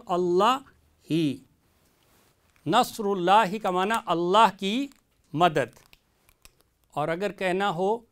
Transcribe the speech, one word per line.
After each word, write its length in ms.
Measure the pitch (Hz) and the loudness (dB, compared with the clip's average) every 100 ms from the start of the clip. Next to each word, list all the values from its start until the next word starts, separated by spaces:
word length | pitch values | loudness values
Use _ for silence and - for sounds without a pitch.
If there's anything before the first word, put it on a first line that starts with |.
| - | -4
अल्लाह 460 | 175 180 180 214 269 - _ _ _ - | -2 0 2 2 0 -6 _ _ _ -6
ही। 360 | 156 151 120 - _ _ _ _ _ _ _ _ _ _ _ 147 | -2 -2 -4 -12 _ _ _ _ _ _ _ _ _ _ _ -2
नसरुल्लाह 920 | 240 226 - 202 196 175 202 202 214 | 0 0 -2 -6 -2 4 4 4 -2
का 120 | 202 | -4
माना 260 | 180 196 226 - | -2 -2 -2 -2
अल्लाह 420 | 170 175 202 214 | -2 2 4 4
की 380 | 196 190 233 277 _ _ _ _ | 2 -6 -6 -8 _ _ _ _
मदद। 400 | 143 175 151 117 - _ _ _ _ _ _ - _ _ _ _ | 2 2 2 -4 -8 _ _ _ _ _ _ -20 _ _ _ _
और 140 | - 151 | -6 -4
अगर 240 | 170 202 | -4 -6
कहना 340 | 196 190 185 202 | -4 -2 -2 -2
हो 260 | 170 190 233 - | -2 -2 -2 -8